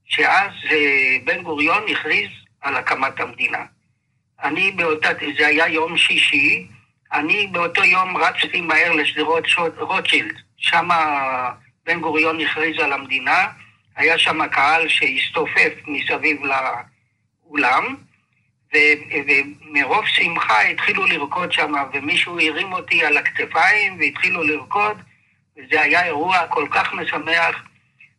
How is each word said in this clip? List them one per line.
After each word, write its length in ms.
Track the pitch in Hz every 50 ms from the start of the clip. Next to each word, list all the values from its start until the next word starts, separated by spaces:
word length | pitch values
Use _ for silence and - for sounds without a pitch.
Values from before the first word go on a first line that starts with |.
| _
שאז, 460 | - - 151 147 135 135 185 196 196 - - - -
אה, 460 | 160 151 147 143 139 139 139 135 127 123 -
בן 180 | 160 175 180 -
גוריון 400 | 165 156 143 151 - - - 147 - 143
הכריז 380 | - - - 156 - - - - - - _ _ _
על 160 | - - 127
הקמת 440 | 127 127 - - 127 135 135 - -
המדינה. 440 | - 127 - - - - - - - - _ _ _ _ _ _ _ _ _ _ _ _ _ _ -
אני 280 | 143 151 175 202 185
באותה, 380 | 196 180 170 160 156 156 170 180 170 - 151 147 139 151
זה 80 | -
היה 220 | - - 156 165 170
יום 280 | 160 160 160 170 170
שישי, 720 | 151 - - 156 151 - - - - - - - - - - - - _ _ _ _ _ _ 156
אני 340 | 151 147 165 202 208 202 196 180
באותו 320 | 175 170 - - 196 196
יום 320 | - - 185 185 185 180
רצתי 440 | 151 165 180 180 - 160 151 - 175
מהר 320 | 170 160 160 160 165 175 160
לשדרות 560 | 151 147 - - 151 151 151 165 165 160 -
שוט-, 300 | - - - 165 - -
רוטשילד, 560 | 156 160 185 190 180 - - - - - - - - _ _
שם 320 | _ - - 165 170 165 175 175 165 160 156 127 127 131 131 131 127 127 120 120 - _ _ _ _ _
בן 140 | 165 170 170
גוריון 400 | 156 160 151 156 160 160 160 160
הכריז 380 | 151 - - 156 156 160 151 160
על 140 | 151 139 143
המדינה, 540 | 135 139 131 123 123 - - - - - - - - - - _ _ _ _ _
היה 220 | - 143 156 170 -
שם 280 | - 175 160 160 180
קהל 420 | - - - 139 147 156 165 165 151
שהסתופף 840 | - - 147 135 135 127 - - - - - - - - - 156 151 - -
מסביב 520 | 151 143 131 - - - 131 139 156 151 139 139
לאולם, 1500 | 131 135 135 131 123 117 - - - _ _ _ _ _ _ _ _ _ _ _ _ - - 123 123 131 - - 240 269 - - _ _ _ _ _ _ _ _ _ _ _ _ _ -
ו-, 200 | 151 147 151 151 147 - - 160 151 139
ומרוב 800 | 143 143 143 139 143 147 - - 156 151 143 139 135 151 - -
שמחה 540 | - - - 190 175 - - - - 110 107
התחילו 460 | 104 - - - - - - - -
לרקוד 460 | - 175 151 143 - - 175 175 - -
שם, 200 | - 160 147 147 139 139 135 -
ומישהו 480 | 139 135 151 180 185 - 185 175 170
הרים 320 | 160 156 147 160 190 190 180
אותי 320 | - - - 165 160 160
על 120 | 156 -
הכתפיים 840 | 139 - - - - 120 - - - - 151 - 147 - - 185 170
והתחילו 420 | 151 139 - - - - - 175 156
לרקוד, 600 | 147 151 147 - - - 202 208 214 214 - - - _ _ _ _ _ _ _ _ _
וזה 240 | - - - 156 156
היה 240 | 151 143 151 175 180
אירוע 420 | 175 151 147 160 180 185 180 165 -
כל 180 | - 160 147 139
כך 220 | - - - - -
משמח, 720 | 185 160 - 160 156 156 160 165 170 165 160 - - - - _ _ _ _ _ _ - _ _